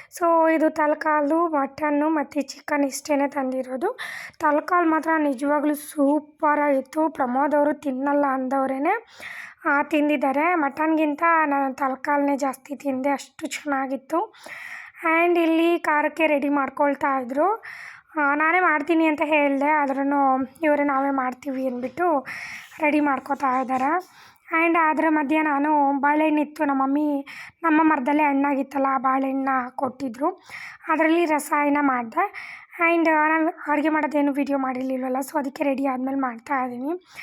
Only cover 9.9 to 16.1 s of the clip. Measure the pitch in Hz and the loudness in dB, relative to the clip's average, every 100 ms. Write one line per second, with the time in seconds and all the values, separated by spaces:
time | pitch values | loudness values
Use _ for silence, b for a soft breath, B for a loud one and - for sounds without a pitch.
9.9 | 302 294 294 285 269 330 359 277 - 320 | 0 2 0 0 0 0 0 -2 -2 0
10.9 | 311 311 294 330 330 302 277 269 262 269 | 2 0 0 2 2 2 0 -2 -2 -4
11.9 | 262 302 294 285 277 277 254 - 269 285 | -4 -2 0 0 0 -2 -6 -14 -8 -6
12.9 | 262 277 269 - - 294 - 294 269 262 | -2 -2 -2 -6 -12 -10 -8 -4 -4 -4
13.9 | 269 - 320 440 B B B B B B | -6 -4 -4 -4 B B B B B B
14.9 | - 330 320 349 349 330 330 339 339 339 | -6 0 2 4 4 4 4 2 2 2
15.9 | 294 294 | 0 0